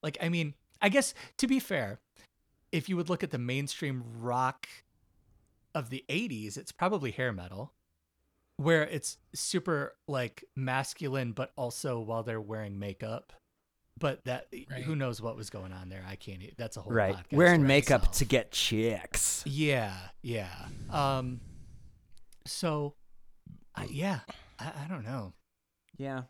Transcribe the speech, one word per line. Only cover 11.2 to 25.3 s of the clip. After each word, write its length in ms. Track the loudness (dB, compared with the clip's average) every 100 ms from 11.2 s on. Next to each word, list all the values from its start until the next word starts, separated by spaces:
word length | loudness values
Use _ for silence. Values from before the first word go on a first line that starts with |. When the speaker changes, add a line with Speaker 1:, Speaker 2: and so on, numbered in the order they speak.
| -2
Speaker 1:
but 180 | -4 -6 -4
also 420 | -6 -4 -4 -4
while 240 | -2 -4
they're 180 | -2 -6
wearing 380 | -4 -6 -6 -6
makeup. 540 | -6 -6 -8 -8 -10 -20 _ _ _ _ _ -4
But 260 | -2 -2
that, 220 | -4 -6 -6 -14 -10
Speaker 2:
Right. 140 | -8
Speaker 1:
who 100 | -4
knows 260 | -2 -2 -2
what 160 | -6 -6
was 140 | -8
going 220 | -10 -10
on 160 | -10 -10
there? 160 | -12 -10
I 60 |
can't 260 | -12 -10 -12
e-, 120 | -14 -8
that's 200 | -8 -8
a 40 |
whole 120 | 0
Speaker 3:
Right. 240 | 4 4 2
Speaker 1:
podcast 160 | 2 8
Speaker 3:
Wearing 260 | 10 10
Speaker 1:
for 40 | 10
Speaker 3:
makeup 360 | 8 8 8
Speaker 1:
itself. 140 | 8 6
Speaker 3:
to 60 |
get 280 | 4 4 4
chicks. 920 | 0 2 2 2 0 -4 0 0 0
Speaker 1:
Yeah, 500 | -4 0 2 4 0 -4 -10 -12
yeah. 460 | -6 -4 -4 -8 -12 -10 -4
Um, 500 | 0 2 2 -2 -6 -12 -16 -16 -18 -20 -20 _ -18 -18 -18 -12
so, 480 | -4 -2 0 -4 -8 -20 -20 -20 -20 -20 -20 -14
I, 120 | -10 -8
yeah, 340 | -2 -2 -2 -6 -18 -18 -12
I, 120 | -10 -8
I 20 | -8
don't 160 | -8
know. 280 | -6 -8 -8